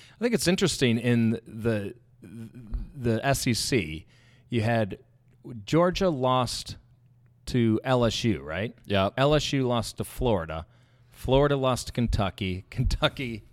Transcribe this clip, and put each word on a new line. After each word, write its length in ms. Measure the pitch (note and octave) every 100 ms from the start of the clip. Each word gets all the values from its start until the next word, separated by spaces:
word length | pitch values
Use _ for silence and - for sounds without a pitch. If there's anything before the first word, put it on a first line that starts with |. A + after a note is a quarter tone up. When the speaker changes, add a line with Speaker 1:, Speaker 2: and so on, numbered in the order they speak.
| - -
Speaker 1:
I 0 | A#3+
think 100 | A3+
it's 140 | E3
interesting 500 | F#3 F3+ - B2+ A2+
in 400 | A#2+ A#2+ A2+ A#2 -
the, 480 | A2 A2+ A2 G2+ - _ _ - A#2 A2+ A#2 A2 A2+ - D3
the 240 | A#2+ A2+ C#3
S 220 | C3+ -
E 60 | A2
C, 520 | - C3 D#2 D#2+ - - _ _ _
you 140 | A#2+
had 360 | A2 A#2 G#2 - - _ _ _ - B2 G2+
Georgia 420 | D3+ F3 F3 F#3+
lost 680 | D3 B2+ B2+ A#2+ - - - - _ _ _ _ _ -
to 340 | B2+ A2+ A2 C3
L 200 | B2+ A#2
S 200 | - A#2+
U, 160 | E2+
right? 340 | C#2 E2 A2+ - -
Speaker 2:
Yep. 280 | G2 G2 -
Speaker 1:
L 180 | C#3 D3+
S 180 | -
U 140 | C#3 B2+
lost 320 | A#2+ G#2+ -
to 60 | G#2
Florida. 640 | - B2+ G2+ D#2+ D#2+ - _ _ _ _
Florida 460 | - - C3 C#3+ C#3
lost 320 | C3 B2 -
to 40 |
Kentucky. 720 | - A#2 - G2 - F#2+ F#2 -
<laughs> 40 |
Kentucky 720 | - B2+ - D3+ - B2+ A2 -